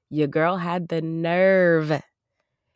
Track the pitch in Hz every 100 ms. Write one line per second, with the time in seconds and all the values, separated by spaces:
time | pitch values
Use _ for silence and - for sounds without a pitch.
0 | - 147 143 156 165 190 170 180 165 165
1 | 160 165 165 180 190 190 175 165 156 156
2 | - _ _ _ _ _ _